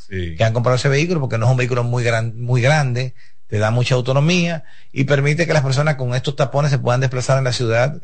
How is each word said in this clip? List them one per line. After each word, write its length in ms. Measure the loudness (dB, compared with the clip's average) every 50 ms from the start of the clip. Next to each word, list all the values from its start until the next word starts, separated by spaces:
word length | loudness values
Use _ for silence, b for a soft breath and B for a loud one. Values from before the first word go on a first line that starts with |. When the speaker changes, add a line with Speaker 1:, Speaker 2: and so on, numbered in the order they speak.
| b b
Speaker 1:
Sí. 240 | -6 -6 -6 -4 -2
Speaker 2:
que 80 | 0 0
han 80 | 2
comprado 240 | 2 2 2 2 2
ese 120 | 2 2 2
vehículo 300 | 2 2 2 0 0 -2
porque 180 | -2 -2 -2 0
no 80 | 2
es 40 | 2
un 40 | 2
vehículo 280 | 2 2 0 0 0 0
muy 200 | 0 0 0 0
gran, 340 | 0 0 0 -2 -2 -4 -6
muy 220 | -4 -2 0 2
grande, 540 | 4 4 4 4 2 0 -2 -2 -4 -6 -8 b b b b b b
te 120 | -4 -2 0
da 120 | 0 2
mucha 240 | 2 0 2 2 0
autonomía 680 | 0 0 2 2 2 4 4 4 2 2 0 -2 -6 -10 b b b b b
y 120 | b -2 0
permite 420 | 2 2 2 2 2 2 0 0
que 80 | 2 2
las 80 | 2
personas 320 | 2 2 2 2 2 0 0
con 200 | -2 -2 -4 -4
estos 220 | -4 -4 -2 -2
tapones 340 | -2 -2 0 0 0 0 2
se 80 | 0 0
puedan 220 | 0 0 0 2
desplazar 380 | 0 0 -2 -2 0 0 2 2
en 60 | 2
la 80 | 0 -2
ciudad, 440 | -2 0 0 2 2 2 0 -2 -4